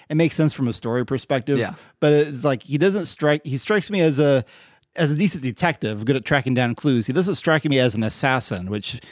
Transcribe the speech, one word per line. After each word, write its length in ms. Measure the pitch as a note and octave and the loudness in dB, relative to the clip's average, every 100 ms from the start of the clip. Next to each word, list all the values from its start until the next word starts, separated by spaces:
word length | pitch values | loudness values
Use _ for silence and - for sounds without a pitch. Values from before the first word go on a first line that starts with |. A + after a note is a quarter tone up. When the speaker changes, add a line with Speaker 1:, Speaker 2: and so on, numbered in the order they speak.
| - | -4
Speaker 1:
it 60 | |
makes 220 | D#3 E3 - | 0 0 2
sense 160 | D#3 | 0
from 160 | - B2 | 0 -4
a 40 | |
story 320 | G#2+ A#2 B2 | -4 -2 -2
perspective, 520 | A#2 C3 - C3+ C#3+ C#3 | -2 -4 -2 -2 0 0
Speaker 2:
Yeah. 140 | G#2 - - - | 0 -6 -16 0
Speaker 1:
but 140 | D3+ | 4
it's 320 | D3 D3 C3 | 4 2 0
like, 180 | C#3+ B2 | -2 -2
he 140 | - C#3+ | -2 0
doesn't 300 | F#3+ G3+ E3 | 2 0 -4
strike, 380 | - D3+ D3+ | -2 0 0
he 120 | C#3 C3 | -2 -6
strikes 340 | - G#3+ - | -2 -2 0
me 80 | G3+ | 0
as 200 | D#3+ C#3 | 2 4
a, 260 | D3 C3+ - - - _ _ | 4 2 0 -16 -20 _ _
as 160 | - D3 | -2 0
a 40 | |
decent 280 | D3+ G3 E3+ | 2 0 0
detective, 640 | B2+ - E3+ - G#2+ G#2 | -6 -2 -2 0 -4 -4
good 100 | A2+ | 0
at 80 | C3+ | 0
tracking 280 | - C#3+ C3 | 2 0 2
down 200 | B2 B2 | 0 0
clues. 320 | A2+ D3 B2 | 0 0 0
He 80 | A2+ | 0
doesn't 220 | C#3+ F#3 | -2 -2
strike 300 | D3+ E3+ D#3 | -2 2 2
me 120 | D3+ C3+ | 2 2
as 140 | B2+ | 2
an 80 | A2 | 0
assassin, 640 | A2 - C#3 C3 - F#2+ F#2 | -4 -2 0 0 -2 -6 -6
which 280 | G#2 - A#2+ - | -6 -6 -10 -14